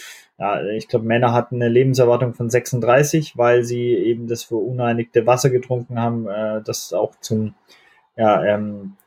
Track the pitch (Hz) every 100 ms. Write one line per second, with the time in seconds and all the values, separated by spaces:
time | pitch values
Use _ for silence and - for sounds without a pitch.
0 | - - _ _ 98 98 90 110 - 117
1 | 113 117 120 120 117 123 120 120 131 127
2 | 120 120 123 - 120 120 - 120 117 127
3 | 147 160 151 120 120 123 120 120 120 110
4 | 107 117 117 117 - 113 107 123 120 117
5 | 117 120 113 123 135 123 - 123 123 120
6 | 117 117 107 104 110 110 107 - - 87
7 | 113 - - 110 107 - _ _ _ _
8 | _ - 110 101 98 104 104 101 98 -